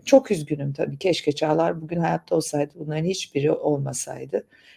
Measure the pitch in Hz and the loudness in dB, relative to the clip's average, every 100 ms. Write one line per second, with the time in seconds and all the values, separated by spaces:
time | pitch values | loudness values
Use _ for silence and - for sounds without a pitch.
0 | - 269 269 190 147 151 143 139 - 143 | 6 6 6 -2 -2 -4 -4 -4 -4 -2
1 | 185 160 - 147 156 156 165 170 156 170 | 0 0 0 0 2 2 2 -2 -4 -2
2 | 165 165 - 170 156 147 143 175 151 156 | 0 0 0 0 0 -2 -2 -4 -6 -2
3 | 165 190 - 143 143 160 151 147 135 135 | -2 -4 -4 0 0 2 0 0 -2 -6
4 | - 131 135 190 - - - | -8 -10 -4 -4 -6 -16 -20